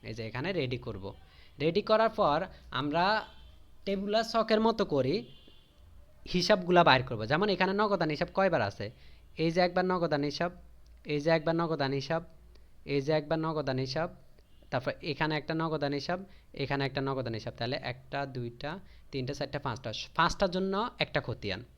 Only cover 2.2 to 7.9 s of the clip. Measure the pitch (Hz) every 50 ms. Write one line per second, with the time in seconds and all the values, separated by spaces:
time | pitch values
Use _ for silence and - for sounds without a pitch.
2.2 | 202 156 143 156 185 - - - - - - 127 139 147 143 165 175 190 214 220
3.2 | - - - - - - - - - - - - - - 196 190 202 202 202 220
4.2 | 226 226 - 233 220 226 226 214 220 226 220 220 202 - 156 139 127 127 160 214
5.2 | 240 - - - - - - - - - - - - - - - - - - -
6.2 | - - - 180 170 - 214 196 180 170 180 180 170 156 135 131 131 131 131 107
7.2 | 107 110 139 156 202 208 196 - 190 185 190 202 214 214